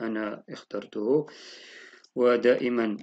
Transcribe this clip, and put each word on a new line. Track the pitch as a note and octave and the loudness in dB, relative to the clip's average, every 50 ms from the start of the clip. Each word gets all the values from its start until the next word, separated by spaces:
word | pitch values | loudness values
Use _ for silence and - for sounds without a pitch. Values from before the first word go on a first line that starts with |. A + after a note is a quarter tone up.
أنا | A#2 A2+ A2 G#2+ G#2+ G#2 G#2+ - - - | -6 -6 -4 -4 -6 -6 -8 -10 -14 -16
اخترته. | - - - - - G#2 G2+ - - G#2+ G#2 A#2 C#3 D3+ D3 - - - - - - - - - - - - - - - _ _ - | -18 -18 -14 -10 -10 -10 -10 -8 -8 -4 0 2 2 0 0 -4 -12 -20 -20 -20 -20 -20 -20 -20 -20 -20 -20 -20 -20 -20 _ _ -2
ودائمًا | C3 B2 B2 A#2+ A#2 G#2+ B2 B2+ B2+ B2+ B2 A#2+ A#2 A2+ G#2+ G#2 G#2 | 2 4 4 4 4 4 4 4 4 2 -2 0 0 0 -2 -2 -6